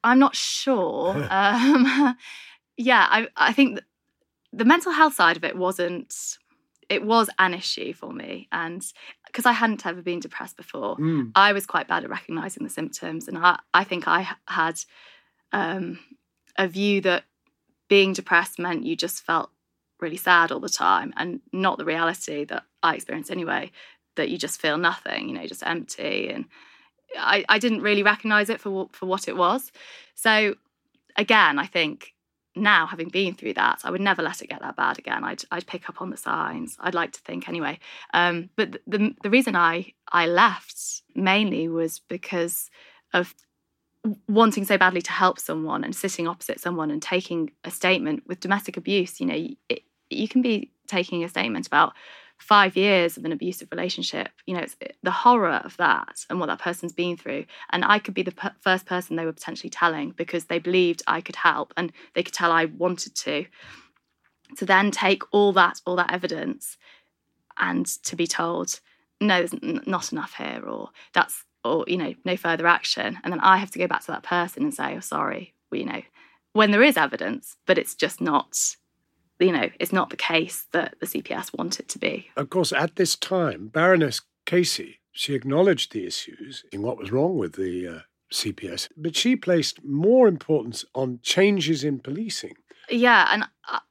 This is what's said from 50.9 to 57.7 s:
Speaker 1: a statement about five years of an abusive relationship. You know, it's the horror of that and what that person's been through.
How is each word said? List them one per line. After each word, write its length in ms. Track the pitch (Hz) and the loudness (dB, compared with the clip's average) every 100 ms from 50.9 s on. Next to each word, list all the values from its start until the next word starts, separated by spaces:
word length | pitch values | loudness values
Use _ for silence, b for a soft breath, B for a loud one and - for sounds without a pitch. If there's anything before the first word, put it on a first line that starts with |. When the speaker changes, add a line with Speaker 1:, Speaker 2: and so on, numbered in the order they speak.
| 190 185 175 | -4 -2 -4
Speaker 1:
a 40 | 170 | -4
statement 380 | - 220 92 - | -4 -4 -4 0
about 280 | 143 - B B B B B | 2 2 B B B B B
five 400 | - 208 190 190 | 6 6 6 4
years 400 | 202 190 170 165 | 4 4 4 -2
of 80 | |
an 80 | 165 | -6
abusive 360 | 151 180 175 - | -4 -4 -8 -10
relationship. 580 | 170 180 - - - - _ | -6 -4 -4 -6 -6 -8 _
You 100 | - | -8
know, 60 | 180 | -6
it's 160 | - - - - | -6 -12 -16 -6
the 80 | 180 | -4
horror 520 | - 240 240 180 127 | 4 6 6 4 0
of 120 | - - | -4 -2
that 480 | 170 82 - - - | 0 2 -2 -14 -6
and 100 | 185 | -4
what 80 | 165 | -2
that 120 | - | -4
person's 340 | - 170 175 | -4 -6 -8
been 240 | 160 175 170 | -4 -4 -4
through. 300 | 165 143 - B B | -8 -8 -10 B B